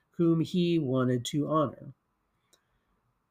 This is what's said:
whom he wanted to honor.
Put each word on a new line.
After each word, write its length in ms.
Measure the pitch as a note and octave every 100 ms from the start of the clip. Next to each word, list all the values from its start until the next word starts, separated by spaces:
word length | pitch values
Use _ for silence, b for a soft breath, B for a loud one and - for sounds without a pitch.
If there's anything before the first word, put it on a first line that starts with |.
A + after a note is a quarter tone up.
| _
whom 280 | - E3 E3
he 380 | D3 F#3 E3+ E3
wanted 440 | C3 C3 B2+ B2+ B2
to 200 | D3+ C#3+
honor. 460 | D#3 B2+ - C#3 - _ _ _ _ _ _ _ _ _ _ _ _ _